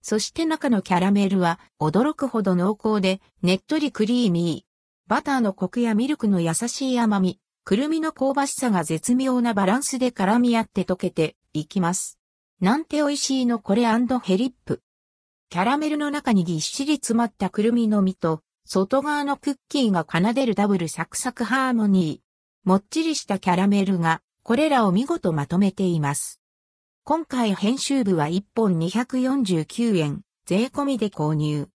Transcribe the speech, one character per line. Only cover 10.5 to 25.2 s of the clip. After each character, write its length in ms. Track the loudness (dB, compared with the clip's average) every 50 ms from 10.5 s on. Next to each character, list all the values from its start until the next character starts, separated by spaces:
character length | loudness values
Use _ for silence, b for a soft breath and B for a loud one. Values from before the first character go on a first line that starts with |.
| 2
合 60 | 0
っ 60 | 0 -2
て 140 | _ -4 -2
溶 120 | -2 -2
け 140 | -2 -2 -4
て 260 | 0 0 -2 -2 -2 _ _ _
い 140 | _ -8 -8
き 140 | _ -2 0
ま 140 | 0 0 0
す。 240 | -2 -6 -10 -12 _ _ _ _ _ _ _ _ _
な 160 | 0 0 0 0
ん 60 | -2
て 120 | _ -2
美 60 | 0
味 140 | 0 0 0
し 260 | -2 -2 -2 0 0
い 40 | 0
の 140 | 0 0 -2
こ 160 | _ 0 0
れ 100 | 2 2
ア 100 | 2 2
ン 100 | 2 0
ド 120 | 0 -2 -2
ヘ 180 | 0 0 0
リ 120 | 0 0 -2
ッ 40 | -4 _ _
プ。 180 | -6 -6 -6 _ _ _ _ _ _ _ _ _ _ _ _ _ _
キ 100 | -4 0
ャ 60 | 0
ラ 120 | 2 2
メ 140 | 0 0 -2
ル 60 | -2
の 140 | -2 -4 -4
中 220 | -4 -4 0 2
に 100 | 2 2
ぎ 160 | 2 2 -2 -4
っ 20 |
し 240 | -4 -6 -6 -6 -2
り 120 | -2 -2
詰 200 | -2 -2 -2 0
ま 80 | 0 0
っ 80 | -2
た 180 | _ _ -6 -4
く 120 | -2 0
る 100 | 0 0
み 140 | 2 2 0
の 160 | 2 2 2
実 120 | 2 0 -2
と、 260 | _ -2 -2 -2 -4 _ _ _ _ _
外 360 | -4 -2 -2 0 2 0 -2
側 220 | 0 0 -2 -2
の 140 | -2 -4 -4
ク 160 | -4 -4 -6
ッ 40 | -6 _ _ _
キ 200 | -2 0 2 2
ー 40 |
が 120 | 2 0 -2 -2
奏 220 | 0 0 0 2
で 120 | 2 0 0
る 120 | 0 0
ダ 100 | 0 2
ブ 100 | 2 2
ル 120 | 0 -2 -4
サ 180 | -6 -8 -10
ク 100 | -8 -8
サ 160 | -8 -8 -8
ク 120 | -6 -6 -4
ハ 260 | -2 0 0 0 0
ー 40 | 0
モ 120 | 0 2
ニ 340 | 2 4 2 2 0 -4 -8 _ _ _ _ _ _ _ _ _
ー。 40 | 2
も 80 | 2
っ 80 | 2 0 _
ち 160 | -4 -2 -2
り 100 | -2 -2
し 120 | -4 -4
た 120 | -6 -6 -4
キ 120 | 0 0
ャ 60 | 0
ラ 120 | 2 2 2
メ 160 | 2 2 2
ル 160 | 2 0 0
が、 220 | 2 0 0 -2 _ _ _ _
こ 140 | _ -2 0
れ 120 | 2 2 2
ら 180 | 4 4 4
を 60 | 4
見 140 | 2 2 0
事 260 | 0 -4 -2